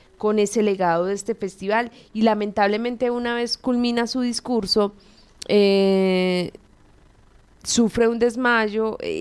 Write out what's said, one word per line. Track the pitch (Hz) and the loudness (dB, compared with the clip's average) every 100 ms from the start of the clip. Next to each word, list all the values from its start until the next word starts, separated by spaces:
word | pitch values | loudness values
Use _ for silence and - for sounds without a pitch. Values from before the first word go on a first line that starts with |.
| _ _ | _ _
con | 214 214 | -2 0
ese | 202 233 | 0 0
legado | 214 196 180 165 185 | 0 0 0 0 0
de | |
este | 202 214 | -4 -6
festival. | 220 190 - 190 214 240 - - | -6 -8 -8 -2 -2 -2 -10 -12
Y | 220 | 0
lamentablemente, | 226 214 208 202 202 214 240 233 247 | 2 2 -2 0 0 0 -4 -2 -2
una | 240 240 | -2 -4
vez | 240 233 - | -4 -4 -4
culmina | - 247 240 240 233 | -2 0 0 0 -2
su | 262 | -2
discurso, | 247 226 - 240 196 220 202 - - - - _ - | -4 -4 -4 -4 0 2 0 -2 -20 -20 -20 _ 0
eh, | 208 196 196 196 190 190 185 185 180 175 - _ _ _ _ _ _ _ _ _ _ | 2 4 4 4 4 2 2 0 0 -4 -8 _ _ _ _ _ _ _ _ _ _
sufre | - - 220 - 226 | -4 0 2 2 0
un | 233 | 2
desmayo, | 240 226 247 233 214 208 220 - | 0 0 0 2 0 -2 -4 -4
eh, | 85 80 | -8 -2